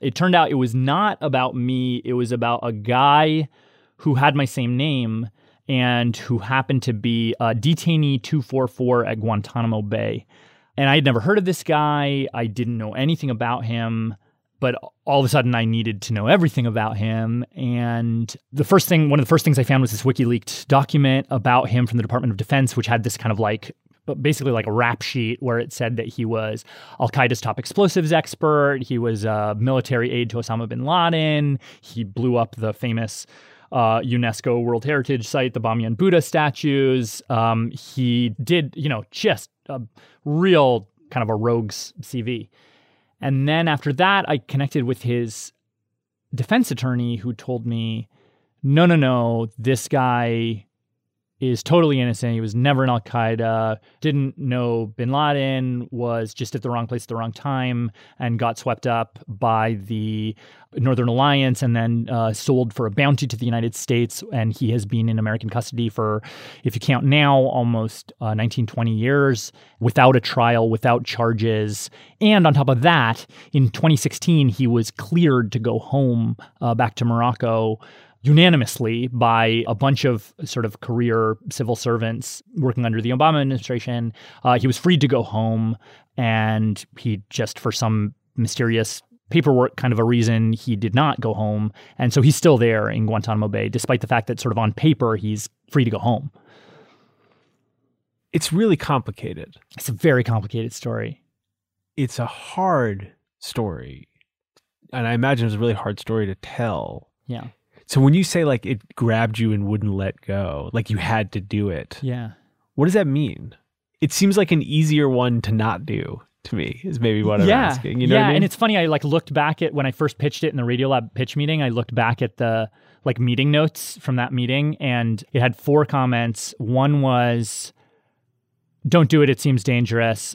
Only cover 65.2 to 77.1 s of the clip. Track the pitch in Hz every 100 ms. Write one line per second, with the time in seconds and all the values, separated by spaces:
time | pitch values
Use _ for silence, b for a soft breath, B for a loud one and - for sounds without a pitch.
65.2 | 107 110 110 117 - 120 117 113 110 107
66.2 | B B B B 127 113 - 123 139 147
67.2 | 143 139 131 127 120 113 110 - - -
68.2 | 113 107 117 - 113 - 117 110 120 143
69.2 | 139 117 - b b b 117 - 131 127
70.2 | - - 117 117 113 110 127 120 120 -
71.2 | 117 110 113 107 107 101 - B B B
72.2 | 214 208 160 - 226 123 156 165 117 117
73.2 | - B B 143 131 - 160 156 131 -
74.2 | - 160 135 101 127 117 110 - - 170
75.2 | 165 127 110 127 113 113 - 139 131 117
76.2 | 113 117 B _ 117 117 120 - 120